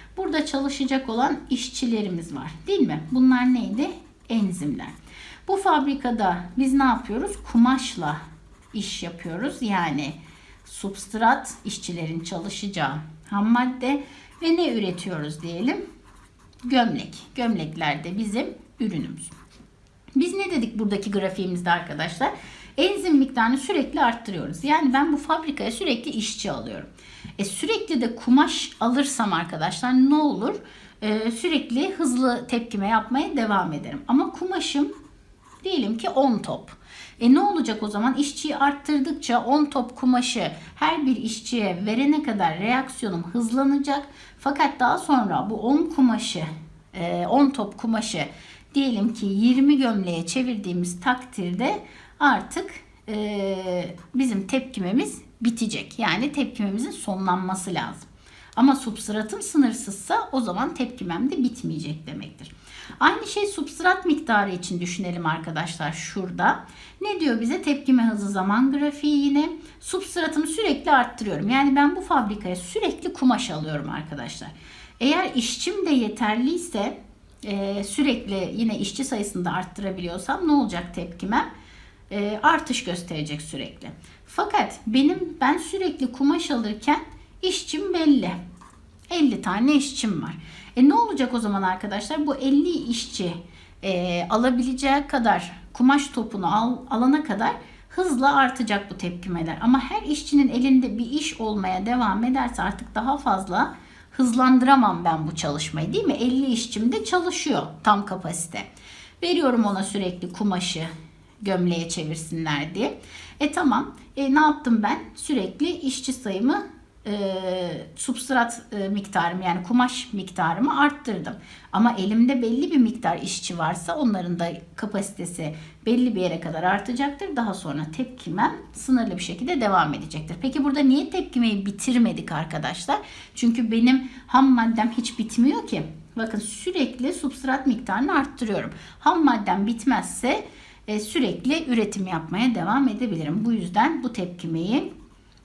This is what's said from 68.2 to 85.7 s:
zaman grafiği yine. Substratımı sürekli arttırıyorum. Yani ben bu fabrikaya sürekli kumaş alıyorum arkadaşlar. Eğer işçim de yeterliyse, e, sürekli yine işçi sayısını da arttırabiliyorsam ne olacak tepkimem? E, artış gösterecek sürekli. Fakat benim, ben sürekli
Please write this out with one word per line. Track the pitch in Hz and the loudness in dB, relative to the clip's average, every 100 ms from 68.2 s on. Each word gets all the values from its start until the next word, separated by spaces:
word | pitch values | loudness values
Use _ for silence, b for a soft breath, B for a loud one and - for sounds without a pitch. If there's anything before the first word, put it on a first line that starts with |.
| 202 | -2
zaman | 196 190 214 269 | -2 2 4 4
grafiği | 285 294 285 294 285 | 2 0 0 0 2
yine. | 277 285 320 320 B B | 4 2 2 -2 B B
Substratımı | - 370 381 349 320 302 311 | -6 -6 -4 -2 -2 0 -2
sürekli | 320 403 277 339 | 0 0 0 4
arttırıyorum. | 277 - - 208 156 196 | 4 4 -2 -4 -2 0
Yani | 262 285 277 | 2 4 6
ben | 285 370 | 4 4
bu | |
fabrikaya | - 302 208 208 185 180 | 2 2 2 -4 -6 -6
sürekli | - 427 381 - - | -6 -4 -2 -4 -8
kumaş | - 254 220 - | 2 2 2 0
alıyorum | 156 156 151 - | -6 -4 -6 -6
arkadaşlar. | 143 156 139 117 - - - B B B B | -8 -8 -10 -10 -12 -14 -16 B B B B
Eğer | 254 330 370 | 0 2 0
işçim | 254 226 - - 403 359 | -2 -4 -4 -4 -2 2
de | |
yeterliyse, | 269 214 - 214 220 262 349 - 220 233 - - - _ - | 2 2 0 -2 0 0 -2 -4 -4 -4 -6 -16 -20 _ -16
e, | 208 196 196 202 | -8 -4 -4 -4
sürekli | 196 - 269 233 - 196 185 214 | -4 0 0 0 -2 -4 -4 -2
yine | 226 - | -2 -2
işçi | - - | -4 -4
sayısını | 269 226 202 185 | -4 -4 -4 -4
da | 175 | -2
arttırabiliyorsam | 180 185 - 196 185 175 175 - 370 339 | -4 -6 -6 -6 -6 -6 -6 -4 -2 4
ne | |
olacak | 285 214 175 175 | 4 4 -2 -6
tepkimem? | - 175 - 190 240 - B B B B B B | -8 -10 -8 -2 0 -2 B B B B B B
E, | 208 208 214 | -4 -4 2
artış | 294 320 - 247 | 2 2 0 -4
gösterecek | - 180 - 160 147 147 | -4 -6 -6 -6 -4 -6
sürekli. | - 135 - - - - B B B | -8 -10 -10 -12 -16 -18 B B B
Fakat | - 415 415 - - - | -4 0 0 0 -4 0
benim, | 254 285 370 359 - | 4 4 2 -4 0
ben | 262 330 | 2 2
sürekli | - | -2